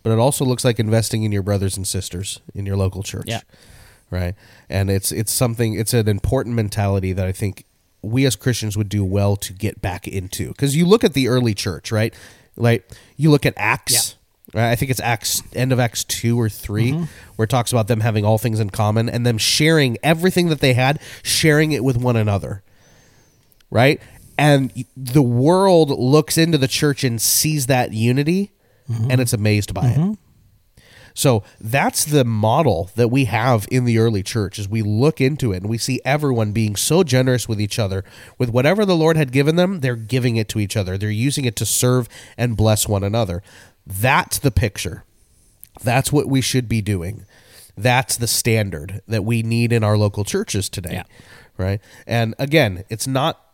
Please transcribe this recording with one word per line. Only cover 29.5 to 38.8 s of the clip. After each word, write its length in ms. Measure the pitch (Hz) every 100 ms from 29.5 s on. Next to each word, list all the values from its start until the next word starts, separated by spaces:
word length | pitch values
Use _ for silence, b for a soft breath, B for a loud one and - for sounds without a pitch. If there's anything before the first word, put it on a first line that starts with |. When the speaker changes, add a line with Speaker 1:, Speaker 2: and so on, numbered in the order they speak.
| 104 101
Speaker 1:
by 120 | 95 135
Speaker 2:
Mm-hmm. 240 | 123 185
Speaker 1:
it. 80 | 214 _ _ _ _ _ _ B B B -
So 260 | 143 110 b b
that's 420 | 110 135 185 - 151
the 200 | 147 117
model 680 | 110 110 131 156 82 87 -
that 120 | 120
we 180 | 131 123
have 400 | 110 123 117 -
in 140 | 127 123
the 120 | 113
early 240 | 113 104
church, 380 | 90 117 92 -
is 80 | 98
we 120 | 113
look 360 | 104 107 143 -
into 320 | 135 151 123
it 80 | 90
and 80 | 101
we 80 | 117
see 240 | - 127 127
everyone 460 | 147 147 120 107
being 240 | 107 110 101
so 280 | - 160
generous 440 | 165 127 131 127 -
with 120 | 104
each 180 | 104 -
other. 240 | 101 95 - B B _
With 120 | 123
whatever 360 | 120 139 196